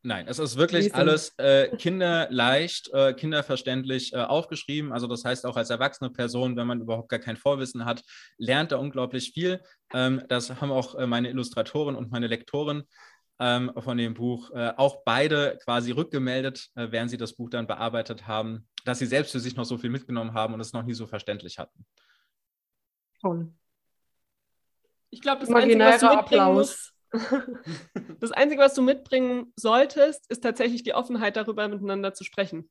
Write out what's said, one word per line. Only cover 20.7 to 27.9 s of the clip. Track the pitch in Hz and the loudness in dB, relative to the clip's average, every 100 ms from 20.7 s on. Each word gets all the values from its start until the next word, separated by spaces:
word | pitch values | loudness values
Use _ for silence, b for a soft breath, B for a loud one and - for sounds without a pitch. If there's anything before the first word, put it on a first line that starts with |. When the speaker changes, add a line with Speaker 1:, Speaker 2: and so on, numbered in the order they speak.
Speaker 1:
noch | 117 | -8
nie | 117 | -6
so | 113 110 | -8 -8
verständlich | 104 - 104 87 - | -10 -8 -8 -10 -14
hatten. | - _ - _ _ _ _ _ _ _ _ _ _ _ _ _ | -14 _ -20 _ _ _ _ _ _ _ _ _ _ _ _ _
Speaker 2:
Toll. | 190 170 165 _ _ _ _ _ _ _ _ _ _ _ _ _ _ _ _ | -4 -4 -8 _ _ _ _ _ _ _ _ _ _ _ _ _ _ _ _
Speaker 3:
Ich | 240 | -4
glaub, | 277 269 | -2 -2
das | 233 | 4
Speaker 2:
Imaginärer | |
Speaker 3:
Einzige, | 240 247 220 220 | 4 6 8 8
was | - | 8
du | - | 8
mitbringen | 208 208 214 190 | 6 6 6 8
Speaker 2:
Applaus. | |
Speaker 3:
musst, | 196 - - - _ _ | 6 4 -2 -16 _ _
<laughs> | 226 226 269 254 247 160 151 - | -6 -2 -4 -4 -12 -12 -12 -10